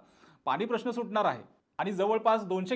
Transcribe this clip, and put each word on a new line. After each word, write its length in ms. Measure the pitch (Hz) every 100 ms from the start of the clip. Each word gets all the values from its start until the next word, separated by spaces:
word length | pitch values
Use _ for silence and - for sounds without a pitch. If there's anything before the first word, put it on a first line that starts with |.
| - _ - _ -
पाणी 200 | 143 226
प्रश्न 240 | 226 247
सुटणार 360 | 233 202 208 185
आहे 180 | 120 - _ _ -
आणि 140 | 185
जवळपास 540 | 185 202 226 226 220 190
दोनशे 300 | 185 185